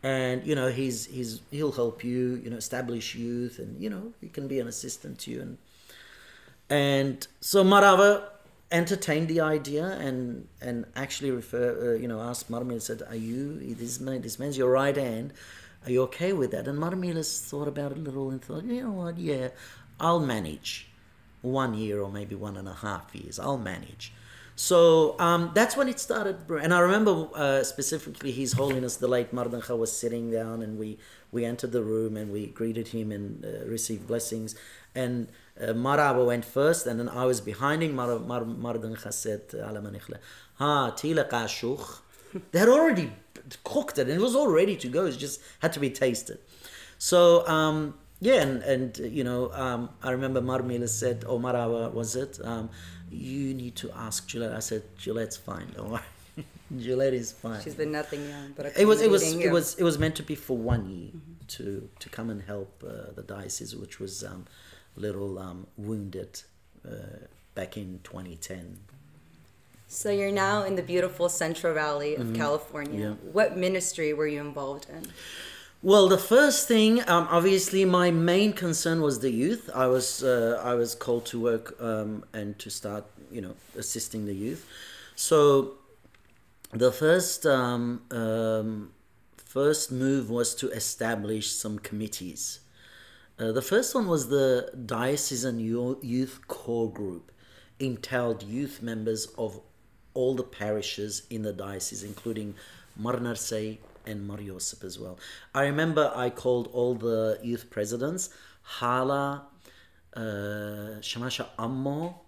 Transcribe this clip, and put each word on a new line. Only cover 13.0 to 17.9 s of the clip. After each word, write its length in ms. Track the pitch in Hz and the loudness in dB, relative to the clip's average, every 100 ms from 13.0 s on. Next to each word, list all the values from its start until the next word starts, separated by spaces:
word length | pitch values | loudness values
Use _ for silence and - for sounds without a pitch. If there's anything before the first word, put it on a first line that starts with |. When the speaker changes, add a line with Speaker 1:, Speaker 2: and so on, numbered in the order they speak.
| - | -8
Speaker 1:
"Are 60 | 117 | -8
you, 580 | 113 123 143 151 131 | -6 -4 -6 -8 -10
this 240 | 117 117 123 | -8 -8 -6
man, 200 | 131 131 | -6 -6
this 160 | 113 - | -6 -6
man's 200 | 147 135 | -6 2
your 120 | 127 | 4
right 260 | 127 139 143 | 6 4 2
hand, 360 | 131 113 131 - - - - - | -2 -4 -6 -12 -20 -20 -20 -18
are 60 | - | -2
you 120 | 123 | 2
okay 300 | 127 - 180 | 2 0 -2
with 180 | 196 127 | 0 0
that?" 160 | - 151 | -2 -4
And 120 | 143 | -4
Marmil 360 | 165 190 180 | -2 -2 -4
has 260 | 165 151 - | -2 -4 -6
thought 280 | - 143 143 | -6 -4 -4
about 240 | 143 143 | -4 -6